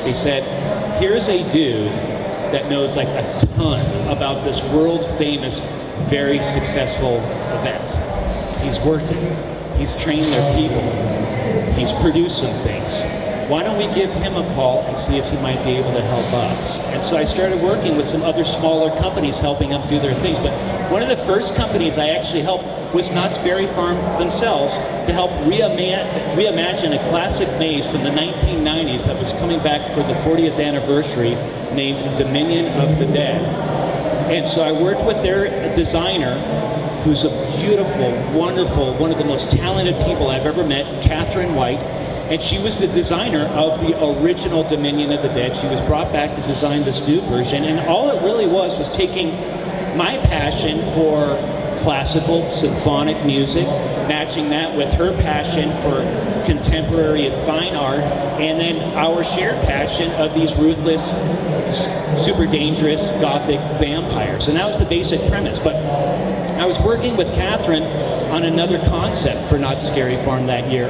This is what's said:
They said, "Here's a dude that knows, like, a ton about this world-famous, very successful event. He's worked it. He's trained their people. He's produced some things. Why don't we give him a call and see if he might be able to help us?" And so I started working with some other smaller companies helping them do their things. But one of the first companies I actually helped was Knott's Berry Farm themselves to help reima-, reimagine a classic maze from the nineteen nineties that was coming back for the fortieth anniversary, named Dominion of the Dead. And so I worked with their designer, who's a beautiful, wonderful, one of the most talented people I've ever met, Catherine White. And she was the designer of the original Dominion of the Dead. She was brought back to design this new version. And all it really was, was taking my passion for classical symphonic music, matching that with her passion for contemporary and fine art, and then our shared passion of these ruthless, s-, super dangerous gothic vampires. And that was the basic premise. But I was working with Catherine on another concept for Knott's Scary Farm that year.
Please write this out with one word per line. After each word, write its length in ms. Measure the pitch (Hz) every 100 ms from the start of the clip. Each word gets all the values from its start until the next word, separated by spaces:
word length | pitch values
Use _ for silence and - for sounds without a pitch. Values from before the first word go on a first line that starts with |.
They 80 | 131
said, 320 | 123 143 135 - - - - - -
"Here's 280 | 190 226 214
a 140 | 185 156
dude 400 | 151 143 110 104 - - 104 - - -
that 180 | - -
knows, 260 | 143 135 147
like, 120 | 127
a 160 | 131 104 - - -
ton 280 | 160 131 - - -
about 360 | 143 139 135
this 180 | 143 131
world-famous, 960 | 135 147 165 165 - - 147 143 131 - - - - -
very 360 | 147 143 139 139
successful 760 | 143 139 135 143 127 - 131 117 110 - - 123
event. 400 | - - - - - - - - - -
He's 160 | 135 123
worked 300 | 147 156 -
it. 260 | 160 170 156 - - - -
He's 180 | 143
trained 380 | - 160 151 156
their 220 | 131 143
people. 280 | - 151 120 120 117 110 107 104 - 107 - 107
He's 180 | 123 123
produced 440 | - 165 156 170 -
some 160 | 127 117
things. 420 | 123 - - - - - - - -
Why 140 | 151
don't 160 | 214 208
we 80 | 202
give 180 | - 185
him 240 | 160 185 185
a 180 | 180
call 300 | 135 131 127 127
and 100 | 127
see 220 | - 139
if 100 | 131
he 60 | 135
might 240 | 131 127
be 80 | 127
able 200 | 127 127
to 100 | 120
help 300 | 110 120 117
us?" 460 | 120 101 90 - -
And 240 | - 131
so 140 | - 165
I 80 |
started 360 | 151 - 190 185
working 360 | 175 208 175 151
with 120 | 139
some 140 | 160
other 220 | 165 160
smaller 520 | 156 - 160 160 156 160
companies 400 | 185 185 143 131
helping 300 | 147 143 139
them 120 | 143 139
do 100 | 147
their 160 | 143
things. 240 | 127 180 160
But 140 | 180 - - - 151
one 120 | 185
of 60 | 247
the 80 | 247
first 380 | - 196 - -
companies 420 | 220 208 165 151
I 120 | 151
actually 320 | 165 - 160
helped 260 | 156 180 - - -
was 160 | 170 175
Knott's 280 | 180 190 -
Berry 280 | 175 190 196
Farm 300 | 185 175 180 - 160
themselves 540 | 175 - 233 160 139 - - - -
to 60 |
help 180 | 180 180 180
reima-, 640 | 294 415 202 - 185 190 - - -
reimagine 600 | 165 208 165 175 185 165
a 140 | 143 139
classic 380 | 165 190 - 196 -
maze 280 | 160 147 123
from 180 | 147
the 60 | 135
nineteen 540 | 147 165 - - 170
nineties 400 | 151 160 156 123
that 140 | - 175
was 140 | 131
coming 260 | - 175 165
back 320 | 151 147 -
for 100 | 151
the 120 | 139 -
fortieth 420 | 156 165 160 -
anniversary, 760 | 147 143 139 143 151 123 120 - - - -
named 420 | 139 139 139 135 -
Dominion 500 | 135 143 160 165 - 127
of 180 | 156 156
the 80 | -
Dead. 360 | 139 139 120 - - - 143 - - - - -
And 180 | 165 -
so 140 | 165
I 100 | 156
worked 320 | 156 180 202
with 180 | 220 208
their 500 | 185 196 196 - 165 -
designer, 580 | 160 165 180 190 127 123 - 151 - - - -
who's 180 | 156 143
a 80 | 156 - 135 143
beautiful, 520 | 196 202 190 - 123 120 123
wonderful, 600 | 151 170 185 175 147 131
one 180 | 127 160
of 60 | 156
the 60 |
most 280 | 147 135 -
talented 440 | 135 180 190 180 -
people 260 | 143 - 139
I've 160 | 131 147
ever 180 | 165
met, 380 | 156 139 139 135
Catherine 520 | 135 156 165 196 180
White. 260 | 147 123 135 - - - - -
And 120 | 160
she 160 | - 190
was 200 | 208 214
the 100 | 185
designer 580 | 170 165 175 233 160 151
of 240 | 151 156 156
the 140 | 165 160
original 600 | 151 143 160 180 170 170
Dominion 480 | 156 151 143 147 143
of 100 | 147
the 60 | 139
Dead. 280 | 120 127 127
She 120 | 135
was 120 | 131
brought 300 | - 156 165
back 220 | 147 147
to 80 | 147 131
design 340 | 135 147 147
this 180 | 135 131 143
new 140 | 165
version. 440 | 185 123 123 143
And 140 | 156 160 165
all 220 | 185 285
it 100 | 233
really 260 | 180 226 196
was, 280 | 185 185 190
was 140 | -
taking 380 | - 185 190 165 175 - - - - - -
my 200 | 175 262
passion 600 | - 165 147 151 160 156 160
for 460 | 147 160 151 147 139 - - - -
classical 720 | 160 139 135 156 - 170 165
symphonic 720 | - 151 - 151 143 151 156
music, 420 | 143 139 135 170 - 143 127 - 143
matching 400 | 151 156 165 151
that 240 | 147 160
with 180 | 147 139
her 180 | - 175 165
passion 480 | 165 151 165 170 151 -
for 200 | 147 135 - - - -
contemporary 840 | - 151 - 160 147 170 156 151 139
and 200 | 131 147
fine 300 | 156 180 165
art, 260 | 135 143 143 139 139 -
and 180 | 156 160
then 220 | 165 160 160 151
our 260 | 160 170
shared 400 | 165 - 196 -
passion 460 | - 139 147 - 170
of 220 | 170 151
these 200 | 160 156 151
ruthless, 560 | 156 156 165 160 -
s-, 1120 | 180 - 175 - 151 - - - - - 151
super 220 | 180 190 165
dangerous 640 | 156 151 156 151 156 151 -
gothic 400 | 143 143 156 139 - -
vampires. 720 | 147 156 175 117 104 - -
And 80 | 156
that 100 | 202
was 120 | 208
the 60 |
basic 360 | 190 175 185 160 -
premise. 300 | - - -
But 180 | 156 147
I 880 | 147 143 143 - 196 190 - -
was 160 | 180 -
working 360 | 214 233 240 220
with 120 | 165
Catherine 500 | 156 185 214 - 160 160 - - - -
on 120 | 156
another 340 | 165 165 180 175 -
concept 640 | 165 202 - 139 - -
for 100 | 147
Knott's 280 | 135 135 151
Scary 300 | 143 127 123
Farm 220 | 139 131 127
that 240 | 123 127
year. 180 | 127 123